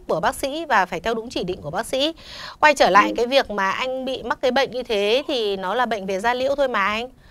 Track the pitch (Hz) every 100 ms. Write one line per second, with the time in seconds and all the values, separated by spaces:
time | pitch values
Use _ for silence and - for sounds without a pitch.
0 | - 185 208 - 269 302 320 220 180 170
1 | 208 226 233 - 180 - 151 175 233 262
2 | 294 330 - - - - 302 294 233 190
3 | 214 214 240 269 - 202 190 160 254 262
4 | 262 254 247 294 262 262 247 240 240 208
5 | 202 247 294 262 208 196 185 226 240 220
6 | 190 185 233 247 262 277 269 233 196 214
7 | 254 - -